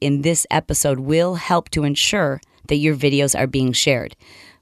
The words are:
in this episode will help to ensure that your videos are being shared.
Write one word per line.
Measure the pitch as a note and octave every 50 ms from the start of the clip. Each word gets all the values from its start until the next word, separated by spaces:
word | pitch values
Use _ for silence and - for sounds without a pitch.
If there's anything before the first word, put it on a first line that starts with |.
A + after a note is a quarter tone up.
in | - C#3+ C#3+ C#3
this | C#3+ E3 E3+ - - -
episode | - D#3 - - D3+ - - D3 C3+ B2+
will | C3+ C#3 D#3 D#3+ E3+ F3+ F#3
help | E3 - - F3+ E3+ - -
to | - D#3+ D3
ensure | C#3+ C#3+ - - - - G#3 E3+ C#3+ C3+ C#3+ - _ _ _ -
that | - D3+
your | D3 D3 D#3 D3+
videos | C3 C#3+ C#3+ C#3 C#3 C#3+ C3+ - -
are | C3
being | C3 B2+ C3+ C3 B2+
shared. | B2 - - D3 C3+ A#2+ C#2+ - - - _ - - - - - - _